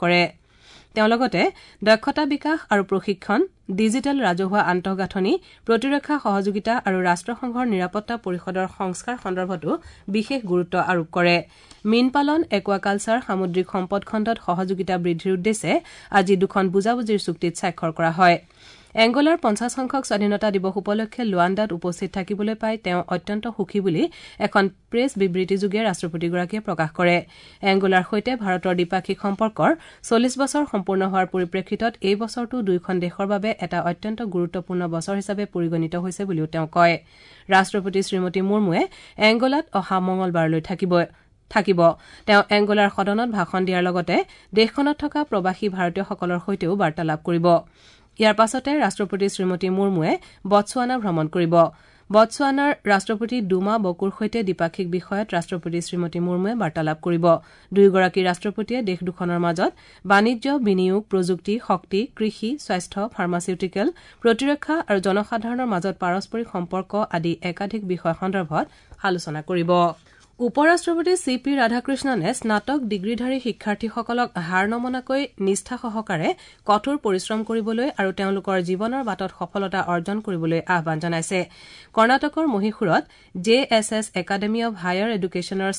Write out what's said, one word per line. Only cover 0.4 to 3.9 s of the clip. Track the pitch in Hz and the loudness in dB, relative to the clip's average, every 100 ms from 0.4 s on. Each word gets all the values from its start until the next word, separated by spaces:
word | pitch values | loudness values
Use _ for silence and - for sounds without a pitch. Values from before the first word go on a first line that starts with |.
| _ _ - - _ | _ _ -20 -20 _
তেওঁ | 220 214 | 0 2
লগতে | 233 254 175 359 - - _ 202 | 2 2 2 0 -2 -14 _ 4
দক্ষতা | 220 277 277 302 | 4 2 0 0
বিকাশ | 285 302 320 - | 0 -2 -2 0
আৰু | 202 196 | 0 2
প্ৰশিক্ষণ, | 190 - 185 - 208 381 _ - 190 | -2 -2 -4 0 0 0 _ -6 0
ডিজিটেল | 220 | 0